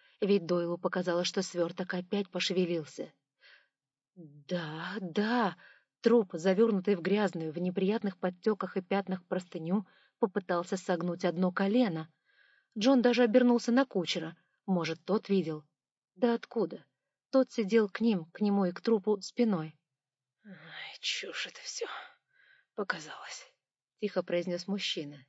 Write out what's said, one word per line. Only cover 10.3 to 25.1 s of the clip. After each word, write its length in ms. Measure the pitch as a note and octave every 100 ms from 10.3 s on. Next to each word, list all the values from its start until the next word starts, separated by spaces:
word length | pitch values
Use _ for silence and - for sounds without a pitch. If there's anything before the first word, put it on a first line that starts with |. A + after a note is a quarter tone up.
| G3+ - F3 F3 F#3+
согнуть 480 | - F3 F3 E3+
одно 280 | F3+ E3 F#3
колено. 600 | F3+ G3 A#3 A#3 D#3+ E3 _ _ _ _ _ _ G#3+
Джон 240 | A3+ C4+
даже 220 | B3 A#3+
обернулся 480 | A#3+ B3 B3 A#3+ -
на 140 | A#3+ C4+
кучера. 500 | G3 E3 F3+ D#3+ E3 _ _ -
Может, 380 | F#3 D#3+ D#3+ -
тот 240 | G#3 -
видел? 340 | G3 D#3+ D#3 - _ _ _ _ F#3
Да 180 | A#3
откуда? 520 | A#3 - A#3 E3 D#3 _ _ _ _ _
Тот 180 | C4 B3+
сидел 360 | - G3 A3+ G3+
к 140 | -
ним, 240 | A3+ G3 D#3+
к 160 | -
нему 240 | G#3 G3+ F3+
и 80 |
к 80 | F3+
трупу 400 | - A3 G3+ G#3
спиной. 580 | - - A#3 F3+ D#3 - _ _ _ _ _ _
«Ай, 540 | G#3+ F3+ D#3+ D#3 - -
чушь 480 | - - - - -
это 140 | -
всё! 240 | - - A#4 - - _ _ _ _ _ _ -
Показалось», — 760 | G3 E3 D#3 - - - - _ _ _ _ -
тихо 200 | G#3 F#3+
произнёс 460 | F3+ F3 F3+ F3 F3
мужчина, 580 | G3+ - - D3